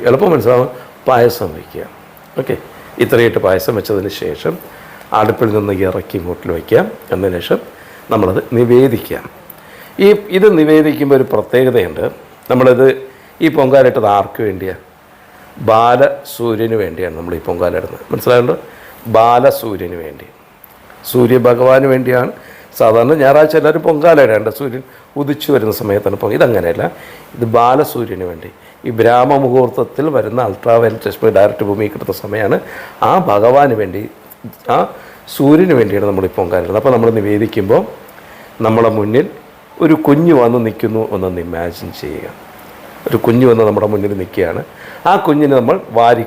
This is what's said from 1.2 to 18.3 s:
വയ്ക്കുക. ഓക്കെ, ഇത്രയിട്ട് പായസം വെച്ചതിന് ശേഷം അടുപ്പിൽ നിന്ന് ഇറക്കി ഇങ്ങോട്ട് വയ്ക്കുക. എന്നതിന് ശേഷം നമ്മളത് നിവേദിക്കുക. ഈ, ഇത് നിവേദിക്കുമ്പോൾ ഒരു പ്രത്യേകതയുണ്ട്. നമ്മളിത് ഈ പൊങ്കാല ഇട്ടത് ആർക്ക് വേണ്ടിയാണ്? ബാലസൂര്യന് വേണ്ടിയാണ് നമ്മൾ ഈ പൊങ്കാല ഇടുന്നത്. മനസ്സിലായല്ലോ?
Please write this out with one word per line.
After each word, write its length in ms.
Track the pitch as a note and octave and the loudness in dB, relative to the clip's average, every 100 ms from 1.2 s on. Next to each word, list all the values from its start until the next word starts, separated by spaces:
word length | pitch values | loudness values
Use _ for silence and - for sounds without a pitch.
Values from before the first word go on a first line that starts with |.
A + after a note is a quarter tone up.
| A#2+ - F#2 D#2+ | 2 0 -8 -12
വയ്ക്കുക. 280 | - - - - - - - - | -16 -16 -16 -18 -20 -20 -14 -10
ഓക്കെ, 160 | C3+ B2 - - - - | -8 -8 -12 -20 -18 -4
ഇത്രയിട്ട് 340 | A2+ A#2+ A#2 G2 G2 | 0 2 2 2 0
പായസം 280 | F#2 - A2 | 0 -2 -4
വെച്ചതിന് 320 | - G2+ F#2+ - | -4 -4 -4 -8
ശേഷം 320 | F2 D2 D#3+ F3 - - - - - G#2+ | -8 -8 -8 -8 -12 -20 -20 -20 -4 -2
അടുപ്പിൽ 280 | A2 - A#2 G#2+ | 0 0 -2 -2
നിന്ന് 160 | G2+ F#2+ F#2 | -2 -2 -2
ഇറക്കി 280 | G2 - G2+ | -4 -8 -10
ഇങ്ങോട്ട് 320 | F2 F2 - E2 | -8 -10 -8 -8
വയ്ക്കുക. 280 | - A#2 G#3 - - | 0 0 0 -6 -8
എന്നതിന് 280 | F#2 F#2+ F2 | -4 -4 -4
ശേഷം 200 | - F3 - - - - - | -4 -4 -6 -20 -20 -20 -4
നമ്മളത് 280 | G#2+ F#2 F#2+ - A#2 | 0 0 -2 -2 0
നിവേദിക്കുക. 600 | A#2+ B2 C3+ A2+ - - - - - - - - - - G3 | 2 4 4 0 -6 -12 -12 -20 -20 -20 -20 -20 -14 0 2
ഈ, 20 | G3+ - F#3 | 2 0 2
ഇത് 200 | G#3 E3+ | 4 4
നിവേദിക്കുമ്പോൾ 580 | D3+ D#3 D3+ C3+ C#3+ C#3 | 4 4 2 0 2 2
ഒരു 80 | C3 | 2
പ്രത്യേകതയുണ്ട്. 720 | G#2+ - B2 C3 A#2 F2 D2 E2+ - - - - | -2 0 0 2 0 -2 -4 -6 -8 -18 -16 -4
നമ്മളിത് 380 | B2+ B2+ B2+ C3 - - - - - | 2 4 4 4 2 -6 -20 -20 -4
ഈ 40 | D#3+ D3+ | -2 0
പൊങ്കാല 300 | C3 C#3 B2+ | 2 4 4
ഇട്ടത് 180 | B2 G#2+ G2+ | 2 0 0
ആർക്ക് 260 | F#2+ - A2 | -2 -4 -6
വേണ്ടിയാണ്? 340 | F#2 F#2+ F2 - _ _ _ _ - - - A2+ | -6 -8 -12 -16 _ _ _ _ -20 -20 -6 2
ബാലസൂര്യന് 1080 | A2 A#2 B2 C#3 - - - A#2 A2 A2+ A2+ | 4 4 4 2 0 -12 -8 -4 -2 -2 -2
വേണ്ടിയാണ് 320 | F#2 D#2+ F2+ D#2+ | -4 -6 -8 -8
നമ്മൾ 160 | E2+ | -10
ഈ 60 | E2+ F2+ | -8 -6
പൊങ്കാല 260 | F2 F2+ F2 | -2 -2 -2
ഇടുന്നത്. 220 | - - - | -8 -12 -10
മനസ്സിലായല്ലോ? 460 | A2+ B2+ | -6 0